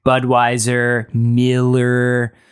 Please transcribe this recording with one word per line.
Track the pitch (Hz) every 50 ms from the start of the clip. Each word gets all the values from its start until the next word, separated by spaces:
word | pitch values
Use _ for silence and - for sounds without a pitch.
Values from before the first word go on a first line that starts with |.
| -
Budweiser, | 131 127 131 127 123 127 120 120 120 123 117 107 123 123 120 120 120 120 117 117 - -
Miller. | 117 117 117 120 123 127 127 127 127 127 127 127 127 123 123 123 123 123 123 123 123 120 117 - _ _ _